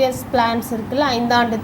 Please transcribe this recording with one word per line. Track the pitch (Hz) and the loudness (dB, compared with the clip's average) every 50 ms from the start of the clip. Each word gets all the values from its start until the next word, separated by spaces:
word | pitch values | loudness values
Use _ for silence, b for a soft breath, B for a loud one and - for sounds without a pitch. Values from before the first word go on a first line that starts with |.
| 262 | 0
இயர்ஸ் | 254 247 240 - - - | 0 0 -4 -6 -2 0
பிளான்ஸ் | 247 233 226 233 233 226 - | 2 2 2 0 -2 -4 -4
இருக்குல்ல, | 240 220 220 - 254 262 294 277 247 | -6 -6 -6 -4 -2 0 0 0 0
ஐந்தாண்டு | 233 240 240 247 240 240 226 226 220 | 0 0 2 2 2 2 2 0 -4